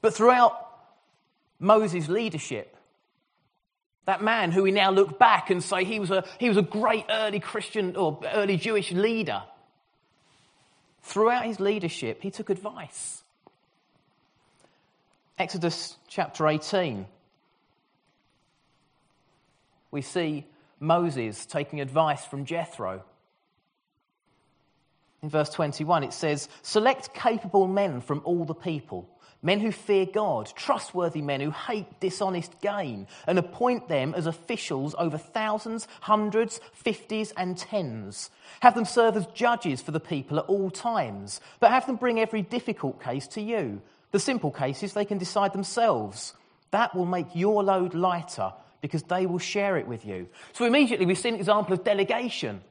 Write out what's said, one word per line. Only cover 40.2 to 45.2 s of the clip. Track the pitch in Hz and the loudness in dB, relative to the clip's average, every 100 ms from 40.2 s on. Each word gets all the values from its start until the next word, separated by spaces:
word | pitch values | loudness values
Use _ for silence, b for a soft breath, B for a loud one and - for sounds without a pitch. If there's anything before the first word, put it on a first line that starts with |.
| 131 147 | -2 -4
at | - | 0
all | 196 190 | 0 0
times, | 180 233 220 127 101 101 - B B | -4 -4 -2 -2 -6 -12 -14 B B
but | 220 | 6
have | 254 254 | 6 2
them | 240 | -2
bring | 254 226 | 0 2
every | 220 220 | 2 0
difficult | 185 240 - - 143 - | -2 -4 -4 -4 -4 -6
case | - 127 - | -6 -6 -6
to | - | -8
you. | 214 226 139 101 b b b | -4 -2 -2 -6 b b b
The | 202 | -2
simple | 233 254 151 | 0 -2 -2
cases | - 135 135 202 | -2 -4 -2 -6
they | 208 | -4
can | 202 | -2
decide | 202 | -2